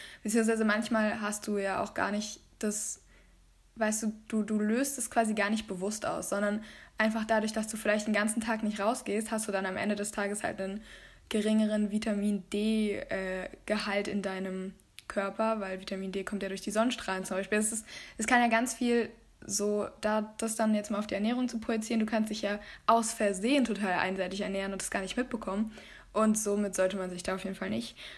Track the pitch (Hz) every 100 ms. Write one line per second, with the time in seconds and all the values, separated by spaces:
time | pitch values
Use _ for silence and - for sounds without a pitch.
0 | - - 214 226 220 226 220 208 220 226
1 | 214 220 208 208 - 208 196 190 208 -
2 | 196 208 214 - - - 214 214 - -
3 | - - - _ _ _ _ - 220 214
4 | 220 - - 220 208 214 208 233 277 -
5 | - - 220 208 202 220 - 190 190 214
6 | - 170 - 202 202 208 - - - -
7 | 220 220 220 220 214 220 214 214 220 214
8 | 214 208 214 220 214 220 214 202 202 254
9 | - 208 220 220 214 196 190 185 208 202
10 | 208 - 202 208 - - 190 202 - -
11 | - - - 214 208 214 214 214 208 214
12 | 220 208 208 202 - 208 214 220 208 202
13 | - 190 190 185 185 - - 208 202 202
14 | 202 202 190 190 190 185 185 - - -
15 | - - 196 202 220 220 196 190 190 190
16 | 190 196 190 202 190 196 - 202 240 240
17 | - 190 185 190 196 214 214 226 - -
18 | - - 220 247 240 226 247 - 240 233
19 | 220 - - - - 101 202 104 - -
20 | 214 214 214 - 226 220 220 214 208 202
21 | 214 202 214 247 247 233 - 226 220 226
22 | 214 226 214 214 202 208 - - - 233
23 | 226 - 208 190 220 285 226 196 202 175
24 | 185 190 180 190 196 190 196 196 - 202
25 | 190 - 254 226 196 202 220 - - -
26 | - - 220 214 208 202 202 190 185 190
27 | 185 180 - 190 190 190 190 220 240 -
28 | -